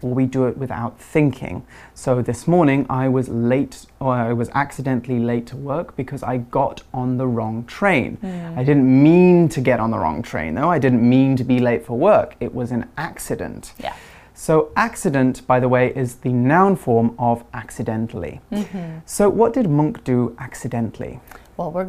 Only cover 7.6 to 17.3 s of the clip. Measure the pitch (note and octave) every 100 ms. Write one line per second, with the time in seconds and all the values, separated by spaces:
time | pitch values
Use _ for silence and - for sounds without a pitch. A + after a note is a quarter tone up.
7.6 | A#2 - G3+ E3 G2+ - F#3+ F3+ E3+ E3
8.6 | C3 C#3+ C3 C3 D3 F3 F3+ F3 E3 D3+
9.6 | B2+ A#2+ A2+ G#2+ D#2+ D2+ - - D#2+ D#2
10.6 | D#3 E3+ B2+ B2 A#2+ B2+ C3+ C3 B2 B2
11.6 | A#2+ A#2 - A#2+ F3+ E3+ G2 - A#2+ B2
12.6 | A#2+ B2 - - D#3+ - - - E2+ -
13.6 | - - - - - - - - - D#3+
14.6 | D#3 - A3+ - F#3+ C#3 C3 B2+ - B2+
15.6 | B2 B2 B2+ C3 B2 - C3 B2 B2+ D#3+
16.6 | G3 F#3+ - A2+ A#2 - A#2+